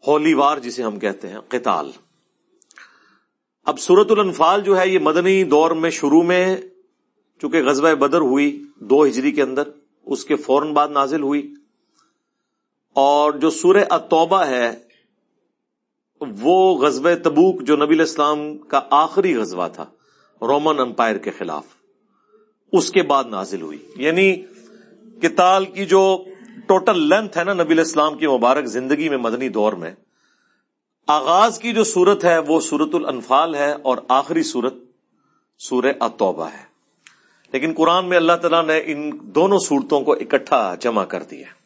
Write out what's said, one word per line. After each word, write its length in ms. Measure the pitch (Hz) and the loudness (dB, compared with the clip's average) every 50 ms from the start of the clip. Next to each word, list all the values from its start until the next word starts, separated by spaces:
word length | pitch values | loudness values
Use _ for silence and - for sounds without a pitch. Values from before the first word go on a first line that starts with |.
| _ | _
ہولی 280 | - 147 151 151 160 160 | 0 0 2 2 2 2
وار 240 | 135 139 139 151 147 | 4 2 2 0 -2
جسے 240 | 120 120 117 120 123 | -6 -12 -10 -6 -6
ہم 160 | 110 104 101 | -6 -6 -4
کہتے 300 | 104 104 95 - - 92 | -6 -6 -6 -6 -12 -16
ہیں، 120 | 95 110 - _ | -16 -16 -14 _
قتال۔ 420 | - 123 123 127 95 82 73 69 65 - _ _ _ _ _ _ _ _ _ _ _ _ _ _ _ - - - _ _ _ _ _ _ _ _ _ _ _ _ _ _ _ | -8 -6 -4 -2 -4 -4 -4 -8 -14 -20 _ _ _ _ _ _ _ _ _ _ _ _ _ _ _ -20 -20 -20 _ _ _ _ _ _ _ _ _ _ _ _ _ _ _
اب 120 | 147 151 131 | -6 -6 -6
سورۃ 320 | - - 175 196 214 208 | 0 2 4 4 6 4
الانفال 520 | 220 202 208 190 160 - 156 165 185 208 202 | 2 0 0 -2 0 0 0 2 2 0 0
جو 140 | 185 196 185 | 0 0 2
ہے 80 | 185 190 | 2 2
یہ 100 | 185 180 | 0 0
مدنی 440 | 151 151 156 170 175 190 190 190 190 | 0 0 0 0 2 2 2 2 2
دور 240 | 156 139 147 160 165 165 160 160 | 2 2 2 4 2 0 0 -2
میں 80 | 170 160 | -4 -4
شروع 260 | - - 143 139 160 170 | -2 -2 2 4 4 4
میں 220 | 175 180 180 180 185 190 - - - _ _ _ _ _ _ _ _ _ _ _ _ _ _ | 4 2 2 2 0 -2 -4 -8 -16 _ _ _ _ _ _ _ _ _ _ _ _ _ _
چونکہ 220 | - 143 139 165 135 | -8 -2 0 0 2
غزوہ 280 | 131 143 135 143 165 160 | 2 0 2 2 2 2
بدر 240 | 143 135 143 135 170 160 | 2 0 0 2 0 0
ہوئی 260 | 131 127 139 143 143 143 147 - - _ _ - - | 2 2 2 0 0 -2 -6 -16 -20 _ _ -2 0
دو 80 | 135 143 151 | 2 4 4
ہجری 280 | 139 113 120 131 147 143 | 2 2 0 -2 -2 0
کے 100 | 147 139 | 0 -2
اندر، 260 | 127 131 131 147 147 - _ _ _ _ _ _ | -2 -2 -6 -6 -6 -10 _ _ _ _ _ _
اس 180 | - 139 - - | -8 -8 -8 -4
کے 120 | - 151 147 - | -4 -4 -4 0
فوراً 260 | - 135 143 147 156 151 | 0 0 0 0 0 0
بعد 160 | 147 147 151 | 0 0 0
نازل 320 | 147 143 139 135 147 160 143 | 0 -2 -2 0 -2 -4 -2
ہوئی، 200 | 139 147 147 143 - - - _ _ _ _ _ _ _ _ _ _ _ _ _ _ _ _ _ _ _ _ _ _ _ _ _ _ _ | -2 -4 -4 -4 -8 -16 -20 _ _ _ _ _ _ _ _ _ _ _ _ _ _ _ _ _ _ _ _ _ _ _ _ _ _ _
اور 360 | - 135 139 143 147 151 151 147 143 131 | 2 2 4 4 4 2 2 0 0 0
جو 80 | 160 156 | -2 -2
سورہ 320 | - - 175 196 202 196 - | 2 2 4 4 4 4 2
التوبہ 500 | 175 165 - - 175 160 165 165 190 190 175 | 0 -2 0 0 2 2 2 2 2 0 0
ہے 220 | 143 131 123 120 117 113 - _ _ _ _ _ _ _ _ _ _ _ _ _ _ _ _ _ _ _ _ _ _ _ _ _ _ _ _ 143 135 107 98 | 0 0 -2 -2 -2 -4 -8 _ _ _ _ _ _ _ _ _ _ _ _ _ _ _ _ _ _ _ _ _ _ _ _ _ _ _ _ -14 -14 -12 -4
وہ 160 | 110 147 175 190 190 190 180 143 | 0 2 4 6 6 4 4 4
غزوہ 360 | 131 147 131 127 135 170 175 165 175 | 2 0 0 2 0 0 0 2 0
تبوک 380 | 170 147 147 170 190 180 - 135 | 0 4 4 4 4 4 0 0
جو 140 | 120 151 | 0 2
نبی 180 | 143 147 151 160 | 2 4 2 2
علیہ 140 | 156 160 156 | 2 2 0
السلام 320 | - - 147 147 151 151 151 151 151 151 - _ | 0 0 0 0 0 -2 -6 -10 -12 -14 -12 _
کا 120 | - 139 139 - 139 143 156 | -4 -4 -2 2 2 2 2
آخری 340 | 160 - 190 196 196 151 | 2 0 -2 0 0 0
غزوہ 320 | 120 110 - 92 90 90 82 - | -2 -4 -6 -6 -6 -6 -6 -8
تھا 120 | - 78 - _ _ _ _ _ _ _ _ _ _ - | -12 -18 -18 _ _ _ _ _ _ _ _ _ _ -4
رومن 380 | 117 135 147 151 156 151 143 | -2 -2 0 0 0 0 0
امپائر 360 | 131 123 110 - 123 113 107 98 | -2 -4 -2 -2 0 0 0 -2
کے 120 | - 101 90 - | -6 -8 -10 -8
خلاف، 280 | 95 87 78 76 76 _ _ _ _ _ _ _ _ _ _ _ _ _ _ _ _ _ _ _ _ _ - | -10 -8 -8 -10 -12 _ _ _ _ _ _ _ _ _ _ _ _ _ _ _ _ _ _ _ _ _ 0
اس 180 | 180 147 - | 0 0 2
کے 120 | - 196 - | 0 0 0
بعد 200 | 147 143 139 131 120 | 2 0 0 0 -2
نازل 300 | 107 95 95 95 95 92 82 | -6 -8 -8 -8 -10 -12 -12
ہوئی۔ 180 | 78 76 76 - - - 98 | -12 -14 -16 -20 -20 -14 -6
یعنی 300 | 127 147 165 180 196 196 185 - - - - - - - - - - _ _ _ _ - - - - | -4 -2 0 2 2 2 0 -2 -8 -18 -20 -20 -20 -20 -20 -20 -20 _ _ _ _ -20 -16 -4 -4
قتال 420 | 165 156 - 180 180 185 190 190 185 - | -2 2 2 4 4 4 2 0 -4 -6
کی 100 | 185 196 | -10 -4
جو 160 | 170 180 190 190 190 190 180 185 - - - - - - - - - | 2 2 4 4 4 0 -2 -4 -14 -20 -20 -20 -20 -20 -20 0 0
ٹوٹل 300 | 190 190 180 - 208 180 156 151 | 0 2 4 2 2 2 2 2
لینتھ 280 | 175 208 220 202 - 160 | 2 2 0 -2 -6 -4
ہے 40 | 170 | -4
نا 80 | 185 202 | -4 -2
نبی 200 | 185 170 156 165 | -2 0 2 2
علیہ 120 | 160 165 | 0 0
السلام 320 | 160 - 151 151 156 151 127 | 0 0 0 0 0 0 -2
کی 80 | 156 | -2
مبارک 380 | 151 135 123 113 120 131 143 143 120 | 0 0 2 2 2 2 2 0 -4
زندگی 400 | 101 120 127 131 147 147 160 160 | -6 -6 -2 -2 -2 -2 -2 -4
میں 80 | 143 131 | -4 -2
مدنی 300 | 120 113 110 123 131 127 | -2 -4 -4 -4 -6 -6
دور 220 | 98 107 104 107 104 87 85 | -2 0 0 0 -2 -4 -10
میں، 80 | 82 - _ _ _ _ _ _ _ _ _ _ _ _ _ _ _ _ _ _ _ _ _ _ - | -14 -14 _ _ _ _ _ _ _ _ _ _ _ _ _ _ _ _ _ _ _ _ _ _ 0
آغاز 500 | 147 151 131 143 170 185 214 233 - 226 | 0 0 2 2 2 4 4 2 0 -4
کی 140 | - 233 226 | -8 -6 -2
جو 120 | 226 220 | 0 0
سورت 380 | 220 - 180 180 196 202 196 170 | 0 2 2 4 4 2 2 2
ہے 140 | 175 170 165 151 147 | 2 2 2 2 0
وہ 100 | 160 160 | 0 0
سورۃ 320 | 151 - - 143 151 156 156 | 0 -2 -2 -2 -2 -2 -2
الانفال 600 | 170 151 - 139 123 113 - 131 139 156 170 156 | -4 -4 -4 -8 -8 -4 0 0 2 2 0 -2
ہے 160 | 143 139 143 147 - - | -2 -2 -2 -2 -4 -2
اور 140 | 131 127 123 - - 127 | -2 -2 -4 0 0 0
آخری 260 | 135 139 - 165 165 156 | 0 0 0 -2 -2 -2
سورت 320 | - - 127 113 131 135 - - _ _ _ _ _ _ _ _ _ _ _ _ _ _ _ | -2 -4 -4 -4 -4 -6 -8 -20 _ _ _ _ _ _ _ _ _ _ _ _ _ _ _
سورہ 320 | - - 131 123 123 135 135 - | -12 -4 -4 0 0 0 0 0
التوبہ 480 | 117 113 - - 107 95 87 78 82 78 | -4 -4 -2 0 -2 -2 0 -4 -8 -10
ہے۔ 140 | - - - _ _ _ _ _ _ _ _ - _ _ _ _ _ _ _ _ - | -10 -16 -20 _ _ _ _ _ _ _ _ -20 _ _ _ _ _ _ _ _ -8
لیکن 180 | 131 131 160 160 | -6 -6 -4 -2
قرآن 320 | - 160 165 175 180 185 180 | 0 0 2 2 0 0 0
میں 80 | 180 | 0
اللہ 200 | 175 165 170 175 147 120 | 2 2 2 0 2 2
تعالیٰ 220 | 170 156 170 165 | 0 0 0 0
نے 120 | 156 156 160 151 | 0 -2 -2 -2
ان 240 | 160 151 143 147 151 147 147 - 110 95 | -4 -8 -8 -8 -10 -12 -12 -16 -4 0
دونوں 240 | - 170 196 202 190 | 0 2 2 2 0
سورتوں 400 | - - 151 139 131 - 151 143 | 0 0 -2 -2 -2 0 -2 -2
کو 120 | 135 147 135 | 0 0 -2
اکٹھا 480 | - - - - 135 - - - 131 110 95 87 82 | -2 -2 -2 -2 -2 0 0 -2 0 0 -2 -6 -4
جمع 240 | - 120 113 107 95 87 - | -6 -4 -2 -2 -4 -4 -6
کر 100 | 92 82 - | -10 -10 -12
دیا۔ 180 | - 69 67 - - _ _ | -18 -20 -20 -20 -20 _ _